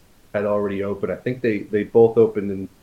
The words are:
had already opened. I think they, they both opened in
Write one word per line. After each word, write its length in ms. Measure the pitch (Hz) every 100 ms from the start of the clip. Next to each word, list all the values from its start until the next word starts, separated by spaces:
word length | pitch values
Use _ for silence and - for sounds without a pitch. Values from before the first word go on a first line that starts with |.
| _ _ _
had 120 | 104 104
already 380 | 104 101 98
opened. 280 | 98 98 98
I 20 | 90
think 260 | 127 127
they, 180 | 117 104
they 240 | - 104 101
both 320 | 117 113 113
opened 340 | 110 107 101
in 160 | 95 95 _